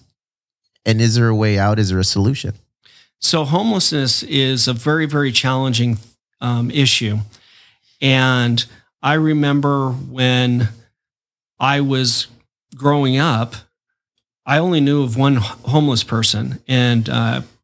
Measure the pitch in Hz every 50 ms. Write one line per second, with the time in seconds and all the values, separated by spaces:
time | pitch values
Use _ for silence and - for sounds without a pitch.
0 | _ _ _ _ _ _ _ _ _ _ _ _ _ _ _ _ - 110 113 110
1 | 117 113 110 120 117 113 110 107 110 107 104 98 98 104 107 107 104 95 92 92
2 | 92 - - 101 98 117 139 - - 101 104 - _ _ _ _ _ _ - -
3 | _ _ _ _ - - - 160 151 135 160 185 214 226 208 180 - - 160 147
4 | 139 123 - - - - 156 135 135 131 131 123 - 131 123 113 - 151 151 160
5 | 156 147 147 147 143 131 117 - - 131 131 131 135 131 120 117 120 120 113 107
6 | - - _ _ _ _ _ _ 120 123 120 117 120 120 123 147 135 127 - -
7 | 120 104 107 107 104 - - - _ _ _ - _ _ _ _ _ _ _ _
8 | 135 135 135 131 131 131 127 123 120 120 117 117 - - - - _ _ _ _
9 | - 139 151 156 156 156 156 151 147 143 143 143 139 143 139 139 135 131 127 131
10 | 135 131 127 131 127 127 127 123 127 123 123 120 120 107 - - - _ _ _
11 | _ _ _ _ _ _ _ _ _ _ _ - 131 135 143 143 143 135 135 131
12 | 131 117 - - - - - _ _ _ _ _ _ _ - - 139 143 147 147
13 | 139 131 131 135 156 165 123 113 117 113 - - - _ _ _ _ _ _ _
14 | _ _ _ _ _ _ _ _ _ 127 143 151 170 185 175 156 139 139 147 147
15 | 139 123 110 123 135 139 139 123 98 - - - - 123 135 151 151 143 123 113
16 | - - 117 113 113 - - 104 123 131 131 - - - 131 127 123 120 120 113
17 | 110 - 123 120 117 113 123 127 - - _ _